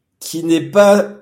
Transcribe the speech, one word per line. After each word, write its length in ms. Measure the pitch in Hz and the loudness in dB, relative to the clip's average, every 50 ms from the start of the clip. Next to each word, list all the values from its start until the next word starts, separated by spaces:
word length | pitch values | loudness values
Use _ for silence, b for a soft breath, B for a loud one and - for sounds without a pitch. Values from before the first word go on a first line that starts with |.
| _ _ _ _ | _ _ _ _
Qui 260 | - - - 165 165 | -16 -12 -12 -8 -4
n'est 160 | 165 165 156 | -2 -2 -2
pas 540 | 143 139 165 202 202 202 208 202 - - - - | -2 0 2 2 4 4 4 2 0 -4 -10 -18